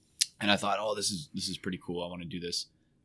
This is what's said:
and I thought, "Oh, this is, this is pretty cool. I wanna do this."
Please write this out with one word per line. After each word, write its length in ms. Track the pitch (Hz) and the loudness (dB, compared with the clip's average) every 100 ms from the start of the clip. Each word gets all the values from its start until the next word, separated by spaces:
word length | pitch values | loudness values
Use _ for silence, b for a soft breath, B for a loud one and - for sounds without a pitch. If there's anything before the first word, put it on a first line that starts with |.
| _ - - - | _ 2 2 4
and 100 | 104 | 4
I 60 | 98 | 4
thought, 220 | 101 98 | 4 0
"Oh, 120 | 107 | 0
this 160 | 104 101 | 0 0
is, 200 | 92 76 | -2 -6
this 140 | 98 95 | -6 -6
is 100 | 87 | -4
pretty 220 | 101 90 | -6 -6
cool. 200 | - 87 | -4 -4
I 40 | 87 | -4
wanna 180 | 90 85 | -8 -8
do 160 | 90 | -6
this." 240 | 87 - - _ _ _ | -4 -4 -6 _ _ _